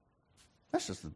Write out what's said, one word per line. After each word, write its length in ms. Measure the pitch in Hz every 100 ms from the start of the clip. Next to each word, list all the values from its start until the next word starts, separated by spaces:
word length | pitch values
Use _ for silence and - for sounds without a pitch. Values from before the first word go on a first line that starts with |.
| _ _ _ - - - -
That's 160 | 330 -
just 140 | 95
the 100 | 160